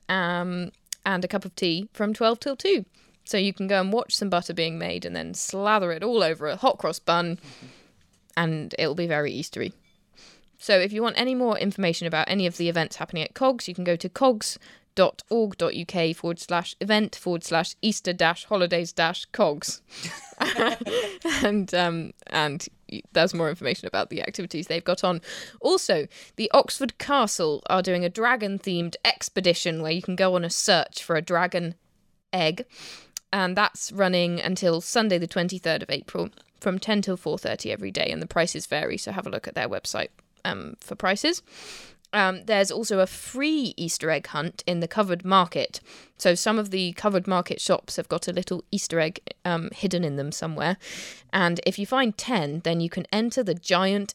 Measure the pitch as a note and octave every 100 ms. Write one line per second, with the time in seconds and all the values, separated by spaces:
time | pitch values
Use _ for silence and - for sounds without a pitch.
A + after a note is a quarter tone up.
0 | - F#3 F3 F3 F3+ F3+ F3 - _ -
1 | F#3+ F#3 F3+ G3+ F#3+ - F#3 E3 G#3 -
2 | G#3 A3 A3+ A#3 C#4+ C4+ F#4+ F4+ F#3 _
3 | _ _ - G#3 G3 F#3+ F#3+ G3 F#3+ A3+
4 | - - G3+ F3 F3+ E3+ E3 E3 E3+ F2+
5 | E3+ E2 - E3+ - F#3+ G3+ G#3+ F3+ D#3+
6 | G#3 A#3 E3 D#3+ D3+ E3 B3+ - D#3+ E3
7 | - E3+ E3+ E3+ - - - - _ _
8 | _ _ _ - E3+ D#3 D3 - D#3 D#3
9 | E3+ D3+ D3 A#2 - - A#2 - _ _
10 | _ _ - - _ _ - G3 F#3 G#3
11 | A#3 - B3 B3+ B3 G#3+ G3 G3 F#3+ E3
12 | E3+ D#3+ D#3 G3 F3+ E3+ E3+ E3+ D#3+ -
13 | D#3 E3 D#3 - C4 B3 - F3+ F3+ E3+
14 | F#3 - C4 G#3+ - - - - _ -
15 | F#3 - - A#3 G#3+ - E3 - E3+ F3+
16 | E3 E3 E3+ E3+ - F3 F3 - G3+ G#3+
17 | G#3 - - E3+ - E3 E3+ - A3 G#3
18 | F3+ F3+ E3 E3+ - G#3 F3+ F3 E3+ -
19 | E3 F3 - - F#3 D3 - - _ -
20 | E3+ - - - - - A3+ - A#3+ A#4
21 | G#4+ F#4 E4+ C#4 B3+ G#3 F#3+ F3+ F3 E3
22 | D#3+ - - - D3+ C#3+ - - - -
23 | - - E3+ E3+ D#3+ D#3+ B2+ - - G2
24 | - - - - F3 D#3 - E3 F3 F3+
25 | F#3 E3+ - - - - C4 F#4 - F3
26 | C#3+ - - - A3 C4+ B3+ - C4+ -
27 | - C#4+ G#3+ - D#3+ D3 - F#3 F#3 F3+
28 | F3 G#3 A#3 B3 G#3 G3 - F3 E3+ -
29 | - - - - F#3 - F3 D#3+ D#3 E3+
30 | F3+ F3+ F#3+ F3+ E3+ - - F3 - -
31 | - D#3+ E3 E3+ F3+ F3+ E3+ E3+ _ _
32 | _ _ _ F#3 D#3 E3+ - - - -
33 | - - - G3 F#3 F#3 G#3 - - F#3+
34 | F#3+ F3+ F3 F3 - F#3 F3+ E3 - B3
35 | G#3+ F3 E3 G3 F3 F#3 E3 D3+ C3+ C#3+
36 | - F3+ F3+ - _ _ G#3 F#3 - G#3
37 | G3 F3+ - F3+ - G#2+ - G#2 G3 F#3+
38 | - - F3 - F3 - - C#3+ - -
39 | - F#3+ - - - - A2+ G2 - -
40 | - _ _ _ - G2 - - - G#3
41 | F#3 G3+ D4+ F4 - - - - - -
42 | _ G#3 F#3+ F#3 A3 G#3 G3 - A3+ G3
43 | F#3 - - B3 D4 D#4 A#3 - E3 -
44 | D#3 D3+ - D3+ E3 - - F3 E3 -
45 | G3+ F3 F#3 F#3+ E3+ D3+ - - - -
46 | - - F#3 F3 A3 A3 G#3 F#3+ F3+ E3+
47 | G#3 F#3+ F#3 F#3 F3+ - - F3+ - -
48 | - E3 - F3 F#3 F3+ - G3+ - E3
49 | D#3+ - - - - E3+ E3 - G3 F3+
50 | E3+ C#3 C#3+ - E3 D3+ D3+ F#3+ - -
51 | - - - F#3 F3 E3+ - F#3+ G3+ C4
52 | B3+ - - A#3+ D3 D3+ E3+ E3+ E3 F#3
53 | - G#3 A#3 C4 G#3 F3 - F3 F#3+ G3+
54 | G3+